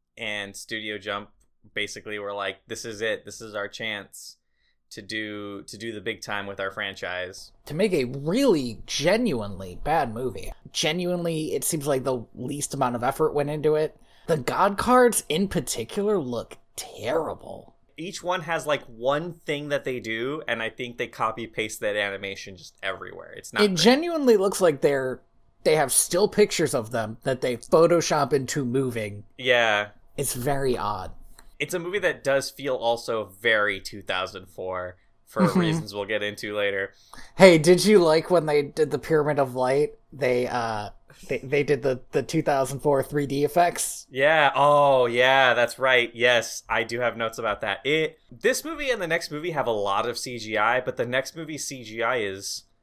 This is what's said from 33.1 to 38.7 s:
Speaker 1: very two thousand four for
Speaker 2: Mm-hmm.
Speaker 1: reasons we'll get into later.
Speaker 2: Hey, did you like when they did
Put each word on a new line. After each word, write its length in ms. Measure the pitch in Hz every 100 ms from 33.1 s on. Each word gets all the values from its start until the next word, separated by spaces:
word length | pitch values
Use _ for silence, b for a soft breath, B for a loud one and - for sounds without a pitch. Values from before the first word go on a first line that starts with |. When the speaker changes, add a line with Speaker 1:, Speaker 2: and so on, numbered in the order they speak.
| 113 101 -
Speaker 1:
very 400 | 120 110 104 95
two 200 | - 104
thousand 460 | 92 92 92 92 92
four 480 | - 92 92 90 - _ _ _
for 160 | -
Speaker 2:
Mm-hmm. 160 | 185 185
Speaker 1:
reasons 340 | 165 160 104
we'll 120 | 101 101
get 180 | 107
into 320 | 104 104 104 104
later. 380 | 101 98 98 B B B B -
Speaker 2:
Hey, 200 | 185 160
did 260 | 156 175 185
you 140 | 202
like 320 | 165 160 156
when 140 | 175 156
they 160 | 147
did 260 | 139